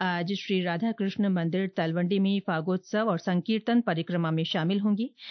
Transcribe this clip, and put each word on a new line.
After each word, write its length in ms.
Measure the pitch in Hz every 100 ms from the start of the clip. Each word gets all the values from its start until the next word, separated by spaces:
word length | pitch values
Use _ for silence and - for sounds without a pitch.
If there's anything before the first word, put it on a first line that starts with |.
आज 320 | 185 175 175 196
श्री 200 | - 185
राधा 300 | 175 170 226
कृष्ण 380 | 220 196 208 202
मंदिर 380 | 180 165 180 190 185
तलवंडी 400 | 165 170 175 196
में 200 | 196 202 196
फागोत्सव 640 | 165 165 185 - 214 226
और 100 | 165
संकीर्तन 600 | - 180 196 220 220 240
परिक्रमा 500 | 220 160 165 175 160
में 120 | 160
शामिल 360 | 165 180 170 202
होंगे। 300 | 214 202 247 - -